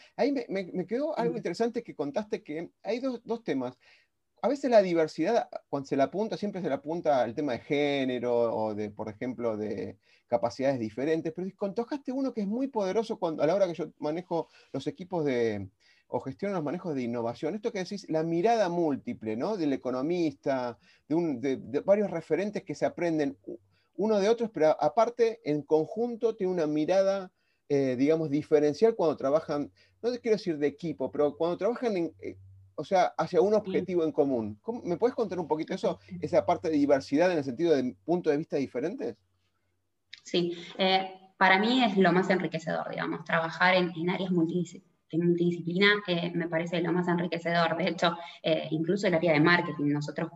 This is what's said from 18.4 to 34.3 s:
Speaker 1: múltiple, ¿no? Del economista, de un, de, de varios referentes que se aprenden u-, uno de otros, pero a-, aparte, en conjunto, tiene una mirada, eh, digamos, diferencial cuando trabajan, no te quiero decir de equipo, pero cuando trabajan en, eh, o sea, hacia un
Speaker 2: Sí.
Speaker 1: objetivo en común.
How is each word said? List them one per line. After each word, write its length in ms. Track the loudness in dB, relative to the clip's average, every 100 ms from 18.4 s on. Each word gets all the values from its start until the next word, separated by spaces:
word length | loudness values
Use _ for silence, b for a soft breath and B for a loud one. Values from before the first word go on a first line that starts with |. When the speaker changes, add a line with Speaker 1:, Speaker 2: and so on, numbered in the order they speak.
| 2 2 2
Speaker 1:
múltiple, 680 | 2 0 0 -4 -8 -4 -4
¿no? 200 | -2 -2
Del 160 | -2
economista, 1040 | -2 -2 -2 -2 0 -2 -2 -2 -2 -2 -8 b b -2
de 80 | 0
un, 240 | 0 0
de, 180 | -2 -4
de 220 | -4 -2
varios 280 | 2 2 2
referentes 540 | -4 -2 -2 -2 -6
que 120 | -8 -2
se 100 | -2
aprenden 520 | 0 0 0 0 -4 -12
u-, 120 | -16 _ _ _ -4
uno 240 | 0 2
de 80 | 4
otros, 220 | 2 0
pero 180 | 2 4
a-, 80 | 4
aparte, 580 | 2 2 2 2 0 0
en 180 | -2 -2
conjunto, 720 | 2 2 2 -2 -4 -2 -2 0
tiene 160 | -2
una 140 | 0 0
mirada, 640 | 0 2 2 2 0 -4 _ _ _ -2
eh, 260 | 0 2 2
digamos, 340 | 2 2 2
diferencial 680 | -2 2 4 4 4 2 4
cuando 200 | 0 0
trabajan, 560 | 2 0 0 -4 -6 _ b b
no 100 | -6
te 80 | -2
quiero 160 | 0 0
decir 220 | 0 -2
de 100 | -2
equipo, 440 | -2 -6 -4 -4
pero 260 | 0 0 0
cuando 200 | -2 0
trabajan 380 | -2 0 -2 -2
en, 180 | -4 -6
eh, 160 | -14 -14 -18 -20 -16 -12
o 80 |
sea, 300 | 0 2 2 0
hacia 240 | 0 2
un 100 | 4
Speaker 2:
Sí. 60 | 4
Speaker 1:
objetivo 460 | 0 -2 0 0
en 80 | 2
común. 460 | 2 2